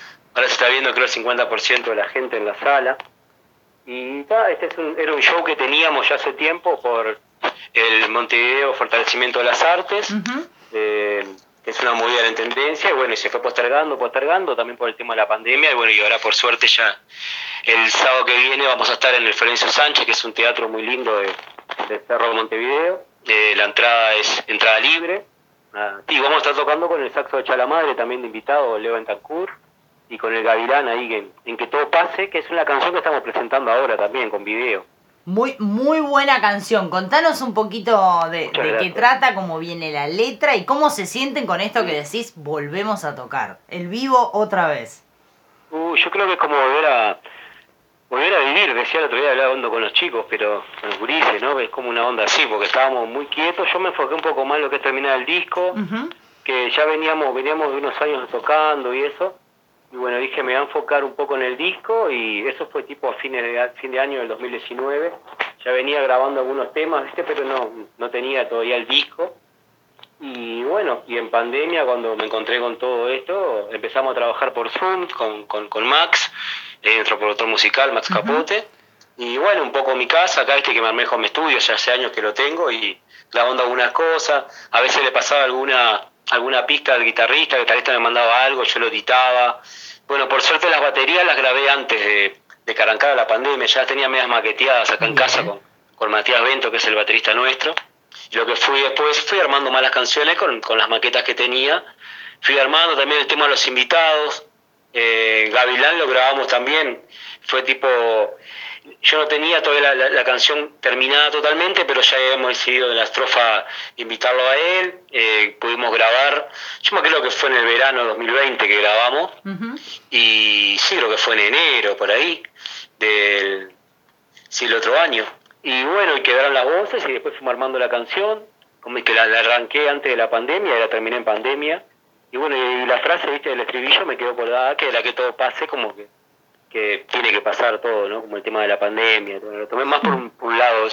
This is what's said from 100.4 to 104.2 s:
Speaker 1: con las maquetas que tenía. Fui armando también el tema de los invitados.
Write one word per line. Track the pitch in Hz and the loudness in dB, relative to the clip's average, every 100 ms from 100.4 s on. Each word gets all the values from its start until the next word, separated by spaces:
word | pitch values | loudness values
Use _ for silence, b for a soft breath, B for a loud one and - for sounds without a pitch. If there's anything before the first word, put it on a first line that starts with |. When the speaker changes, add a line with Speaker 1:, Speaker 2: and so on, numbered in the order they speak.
| 175 113 | 0 -2
Speaker 1:
con | - 113 | 0 0
las | 107 | 2
maquetas | 113 120 123 | 0 0 0
que | 123 | -2
tenía. | 120 123 127 139 170 - B B B B B | -2 0 0 0 -2 -4 B B B B B
Fui | - 139 | 0 2
armando | 135 156 170 139 | 4 4 2 2
también | 139 147 | 2 2
el | 135 | 0
tema | 147 | 2
de | 147 | 2
los | 131 - | 2 0
invitados. | 127 123 165 160 151 | 0 2 4 4 2